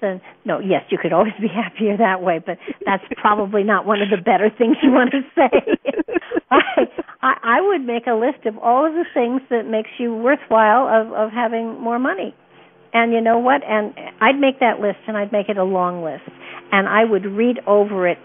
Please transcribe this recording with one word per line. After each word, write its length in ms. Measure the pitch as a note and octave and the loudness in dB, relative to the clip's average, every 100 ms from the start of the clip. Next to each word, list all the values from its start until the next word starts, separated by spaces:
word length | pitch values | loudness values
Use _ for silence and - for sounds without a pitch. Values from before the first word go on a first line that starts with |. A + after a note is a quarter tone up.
And 180 | G3+ F#3 - - | -6 -6 -12 -12
no, 140 | G#3+ D#3+ | -6 -4
yes, 260 | F#3+ D3+ - | 0 -2 -2
you 80 | F#3 | -4
could 120 | E3 | 0
always 200 | E3 A3 G3+ | 2 0 -2
be 80 | G#3+ | -4
<laughs> 60 | |
happier 420 | F3+ F#3 - G#3+ G3+ | -4 -8 -4 -2 2
that 240 | A3 F#3 | 0 0
way, 180 | F3+ E3 | -2 -2
but 140 | F3 E3+ - - | -4 -10 -12 -10
that's 200 | - G3 - - | -4 -4 -4 -2
probably 480 | G#3+ G#3 G3 G#3 | 0 0 0 0
not 220 | G3+ G3 F3+ | 2 0 0
one 160 | G#3 | 0
of 80 | G3+ | 0
the 120 | G3+ | 0
better 280 | F3 F#3 G#3+ - | 2 2 2 2
things 200 | A#3 - | 0 2
you 100 | C#4 | 4
want 180 | B3+ B3 | 4 4
to 100 | C#4 C4 | 0 -2
say. 140 | - C4 C4+ - - - - - | 0 4 2 2 -2 -2 -6 -4
<laughs> 380 | F4 - - - | -6 -6 -8 0
I, 340 | - - F#5 A#3+ - - - | 2 2 0 -2 -4 -14 -4
I, 100 | C4 - | -2 -2
I 180 | A3+ B3 | 0 2
would 240 | G4 F4+ | 2 0
make 220 | B3 A#3 A#3 | -2 -4 -2
a 80 | |
list 300 | A3+ B3 C4 A3+ | 0 0 -2 -6
of 120 | G#3+ | -2
all 280 | A#3 B3 D#4 | 2 2 2
of 60 | |
the 120 | D#4 E4+ | 0 -2
things 260 | D4+ A#3+ C4 C4 | -2 0 -2 -2
that 160 | A#3+ G#3 | -4 -2
makes 240 | A3 A3 - | -4 -4 -6
you 160 | A#3+ | -6
worthwhile 760 | A3+ A#3+ D4 - A3 G#3+ A#3 C4 | -2 0 0 2 4 6 4 4
of, 240 | A3 A3+ | 2 0
of 200 | - G#3+ | -2 -4
having 480 | A3 A#3 A#3 A3+ - | -2 -4 -4 -6 -6
more 180 | A#3 A#3+ | -4 -2
money. 360 | C4 F#4+ C4+ - _ _ _ _ _ | -2 -4 -8 -12 _ _ _ _ _
And 200 | A#3 A#3 | -2 0
you 80 | A#3 | 2
know 180 | A3+ A#3 | 2 2
what? 240 | B3 C#4 | 2 0
And 300 | - G#3+ G#3 - - - | 0 -2 -2 -8 -16 0
I'd 180 | A#3 C#4 | 2 4
make 220 | C4+ C4 | 2 2
that 200 | A#3+ G#3 | 0 0
list, 180 | G#3 F#3+ - | -2 -4 -6
and 100 | G#3+ | -6
I'd 160 | G3+ | -2
make 160 | G#3 G3+ | -2 -2
it 80 | G3+ | -2
a 60 | |
long 380 | F#3+ F#3 F3+ F3+ | -2 0 -2 -4
list. 260 | D#3+ C#3 - - - - - | -8 -10 -14 -20 -20 -20 -2
And 160 | G3 G3 | 0 2
I 160 | G#3 | 2
would 200 | A3+ G3 | 2 2
read 360 | G3 G3+ A#3+ A#3+ - | -2 0 0 0 2
over 420 | G#3 G#3 G3 F3+ | 2 2 0 -2
it 100 | E3 | -2